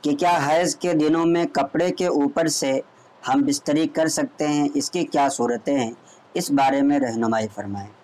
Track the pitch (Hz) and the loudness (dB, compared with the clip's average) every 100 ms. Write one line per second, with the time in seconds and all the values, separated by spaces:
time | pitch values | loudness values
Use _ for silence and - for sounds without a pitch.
0 | 147 143 175 170 143 160 175 143 180 165 | -2 0 2 2 2 2 0 -2 -2 2
1 | 151 165 165 170 160 - - 160 180 180 | 2 2 4 2 0 -2 -2 0 -2 0
2 | 180 147 143 143 160 - 139 135 - - | 0 0 0 0 0 0 -2 -2 -4 -18
3 | - - - 135 143 139 - 151 160 156 | -20 -14 -2 0 2 -2 -2 0 0 0
4 | 160 156 143 - 151 147 143 143 139 185 | -2 0 -4 -4 -2 0 0 0 -2 -4
5 | 165 151 139 131 120 120 123 143 117 117 | -2 0 0 0 -2 -2 -2 -2 -2 -6
6 | - - - - 170 143 135 135 139 143 | -18 -20 -10 -8 -2 2 2 2 2 2
7 | 127 113 113 110 110 104 101 101 101 - | 0 -2 -2 -2 -4 -8 -10 -10 -10 -18